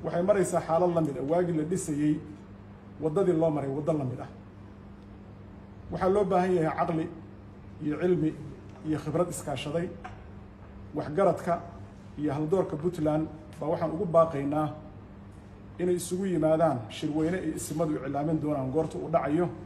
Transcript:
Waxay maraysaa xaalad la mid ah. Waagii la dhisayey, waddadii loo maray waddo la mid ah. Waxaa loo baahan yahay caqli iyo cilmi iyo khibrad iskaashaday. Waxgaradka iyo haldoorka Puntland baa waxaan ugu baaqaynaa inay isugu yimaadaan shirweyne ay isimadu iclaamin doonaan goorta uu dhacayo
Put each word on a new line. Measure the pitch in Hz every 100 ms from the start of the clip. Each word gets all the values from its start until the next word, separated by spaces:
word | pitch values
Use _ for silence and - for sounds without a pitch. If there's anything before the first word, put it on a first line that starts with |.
Waxay | 160 170
maraysaa | 185 208 175 175
xaalad | - 165 180 170
la |
mid | 151 123
ah. | 135
Waagii | 170 175 160
la |
dhisayey, | 151 185 - 143 151 156 - - - - - - - -
waddadii | 156 156 180
loo | 165 165
maray | 151 135
waddo | 139 147
la | 156
mid | 131 120
ah. | - - - - - - - - - - - - - - - - -
Waxaa | 170 185
loo | 202 190
baahan | 185 185 180
yahay | 156 151
caqli | 170 160 160 - - - - - - -
iyo | 151 151
cilmi | 180 175 156 - - - - - 156
iyo | 147
khibrad | 151 156 180
iskaashaday. | 151 - 135 151 160 175 - - - - - - - - - - 147
Waxgaradka | - 151 185 165 - 170 - - - - - -
iyo | 147
haldoorka | 139 156 190 185 156
Puntland | 170 170 151 156 160 - - -
baa | 147
waxaan | 170 165
ugu | 165 190
baaqaynaa | 165 165 143 139 151 151 - - - - - - - - - - -
inay | 180 175
isugu | - 180 196
yimaadaan | 170 156 160 165 127 110
shirweyne | - 156 151 156 180
ay | 160 151
isimadu | - 156 165 147
iclaamin | 135 139 147 160
doonaan | 147 143 131
goorta | 151 156 -
uu | -
dhacayo | 160 135 151 175 -